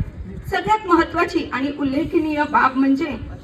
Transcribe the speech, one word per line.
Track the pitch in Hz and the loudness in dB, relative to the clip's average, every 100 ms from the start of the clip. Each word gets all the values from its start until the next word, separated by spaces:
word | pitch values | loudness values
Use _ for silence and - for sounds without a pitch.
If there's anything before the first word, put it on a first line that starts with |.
| - - - - - | -2 -6 -12 -12 -4
सगळ्यात | 370 370 427 415 | -4 2 0 4
महत्त्वाची | 339 320 330 349 339 - | 4 4 0 0 0 -2
आणि | 247 277 277 | -2 -4 -2
उल्लेखनीय | 277 269 330 349 311 294 | -2 0 0 0 0 0
बाब | 294 - 262 254 | 0 2 2 2
म्हणजे | 269 269 320 247 - - | 2 2 0 -4 -8 -12